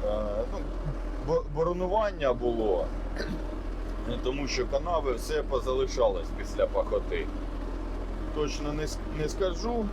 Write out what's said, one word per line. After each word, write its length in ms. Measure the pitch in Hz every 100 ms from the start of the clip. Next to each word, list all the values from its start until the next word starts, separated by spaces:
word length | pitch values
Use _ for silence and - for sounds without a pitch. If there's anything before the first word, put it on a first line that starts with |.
е, 60 | 107 107 107 104 123
ну, 60 | - - - - - - - -
бо-, 180 | 165 -
боронування 800 | 147 165 175 185 208 208 - 139
було, 540 | 123 120 113 110 90 80 - - - 73 71 -
<clears throat> 720 | - - - - - 107 120
тому 240 | 117 139 135
що 180 | - 120
канави 460 | 139 147 165 143
все 300 | 117 - 151
позалишалось 880 | 139 131 117 131 131 139 113 90 82 -
після 280 | - - 92
пахоти. 600 | 98 90 104 90 85 76 - - - - - - - - - -
Точно 380 | 151 147 - 147
не 120 | 151
с-, 140 | 151 - - 147
не 100 | 151
скажу 560 | - 185 175 226 240 208